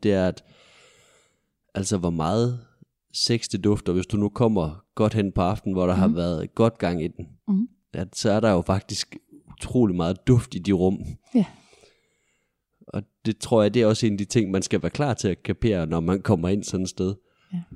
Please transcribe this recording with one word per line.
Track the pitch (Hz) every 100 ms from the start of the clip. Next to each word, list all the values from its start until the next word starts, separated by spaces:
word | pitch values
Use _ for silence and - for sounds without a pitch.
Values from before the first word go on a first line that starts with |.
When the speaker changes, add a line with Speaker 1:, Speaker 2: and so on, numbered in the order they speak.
Speaker 1:
det | 107
er, | 95 92
at, | - - _ _ _ _ _ _ _ _ _ _ _ _
altså, | - 98 101
hvor | 87
meget | 85 80 107 120 120 - _ _ _ _
sex | - - 120 -
det | 101
dufter, | 104 104 -
hvis | 90 90
du | 104
nu | 104
kommer | - 117 104 80 80 -
godt | - 107
hen | 110 98
på | 95
aftenen, | 90 104 -
hvor | 92 90
der |
har | 90 92
Speaker 2:
Mm. | 82
Speaker 1:
været | 87 82 92
godt | - 113 -
gang | 90 87
i | 82
den, | - 80 - -
Speaker 2:
Mm. | 196 240 _ _
Speaker 1:
at | - 92 -
så | 113
er | 104
der | 113
jo | 92
faktisk | - 95 - - - - _ - -
utrolig | - - 127 110 90
meget | 85 95 -
duft | 120 -
i | 95
de | 87
rum. | 95 92 98 78 - _
Speaker 2:
Ja. | 247 180 - _ _ _ _ _ _ _ _ _ _ _ _ -
Speaker 1:
Og | - 104 _ 113
det | 110
tror | - 117
jeg, | 104
det | 113
er | 110
også | 107 113
en |
af | 101
de |
ting, | 101 123 98
man | 95
skal | - 101
være | 85
klar | - 147
til | 113 104
at | 87
kapere, | - 95 120 95 82
når | 82
man | 82 95
kommer | 95 95 87
ind | 104
sådan | - 95
et | 92
sted. | - 92 98 _ _ _
Speaker 2:
Ja. | 175 170